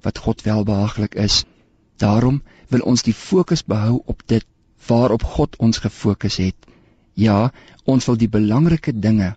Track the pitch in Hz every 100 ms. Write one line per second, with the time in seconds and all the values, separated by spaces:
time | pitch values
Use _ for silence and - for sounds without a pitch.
0 | 98 - - 113 - 107 104 98 104 -
1 | 104 - 104 - - _ _ _ _ _
2 | 104 107 123 139 - _ - 123 - 123
3 | - 110 - 190 175 165 - 107 110 123
4 | - 123 - 113 - _ _ _ - 117
5 | 123 113 - - 147 - 113 113 104 -
6 | 107 101 98 - 92 - _ _ _ _
7 | _ - 107 101 120 - - - - 131
8 | - 120 110 107 107 113 165 165 - 117
9 | 101 110 92